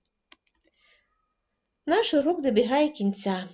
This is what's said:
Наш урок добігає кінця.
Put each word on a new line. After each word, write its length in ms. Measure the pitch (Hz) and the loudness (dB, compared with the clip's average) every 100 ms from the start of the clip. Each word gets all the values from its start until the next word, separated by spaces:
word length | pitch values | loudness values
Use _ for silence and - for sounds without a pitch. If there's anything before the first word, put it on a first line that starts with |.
| _ _ _ _ _ _ _ _ _ _ _ _ _ _ _ _ _ _ - | _ _ _ _ _ _ _ _ _ _ _ _ _ _ _ _ _ _ 0
Наш 280 | 381 440 | 0 2
урок 280 | 302 285 339 | 2 0 0
добігає 480 | 269 214 233 277 302 | 0 2 2 2 0
кінця. 600 | 302 196 196 202 185 185 | 0 -4 -2 -4 -4 -6